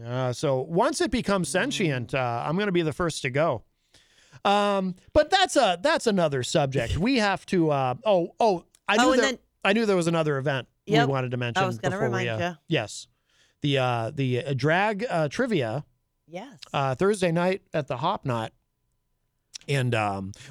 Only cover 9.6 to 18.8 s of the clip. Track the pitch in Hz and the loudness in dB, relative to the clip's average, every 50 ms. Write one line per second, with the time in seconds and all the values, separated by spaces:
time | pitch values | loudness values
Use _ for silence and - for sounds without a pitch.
9.6 | - 196 202 226 233 208 196 180 165 170 170 165 160 151 143 135 131 147 139 131 | 0 2 2 2 4 2 2 2 2 2 2 0 0 0 -2 -2 -2 -2 -4 -4
10.6 | 113 - _ _ _ - - 147 147 135 139 131 127 123 123 123 123 120 113 - | -6 -8 _ _ _ 0 2 2 2 2 2 -2 -2 -2 -4 -4 -4 -2 -2 0
11.6 | - 185 117 113 - 180 180 196 214 - 120 113 117 120 113 110 107 180 175 - | -2 -2 -2 -4 -4 -4 -2 -2 -2 -2 -2 -2 -2 -2 -2 -2 -4 -6 -6 -8
12.6 | _ - 165 139 110 101 - - - - _ _ _ _ _ _ _ _ _ _ | _ -2 -2 -2 -2 -4 -10 -14 -18 -20 _ _ _ _ _ _ _ _ _ _
13.6 | - 147 139 135 127 127 120 117 113 113 - - 139 127 123 120 - 139 143 123 | -2 0 0 2 2 0 0 -2 -2 -4 -4 -2 -2 0 0 -2 -2 -4 -4 -2
14.6 | 135 156 160 180 202 220 220 190 233 254 180 170 156 139 - - 254 254 220 160 | 0 2 2 2 2 0 -2 -2 -4 -2 -2 -2 -2 -2 -2 -2 -2 0 0 0
15.6 | 120 113 107 143 - _ _ _ _ _ _ _ _ _ 160 180 220 285 226 - | -2 -2 -4 -6 -8 _ _ _ _ _ _ _ _ _ -14 -14 -14 -14 -18 -20
16.6 | - - - 151 139 135 131 - 180 196 220 196 185 175 165 170 175 185 190 202 | -14 -6 -4 -2 -2 -2 -2 0 0 0 0 0 0 0 0 0 0 0 -2 -4
17.6 | _ _ - 160 139 - 135 120 139 175 208 208 - 139 120 117 110 113 _ _ | _ _ -6 -6 -6 -6 -6 -4 -4 -4 -4 -4 -4 -4 -4 -4 -4 -6 _ _
18.6 | _ _ _ _ | _ _ _ _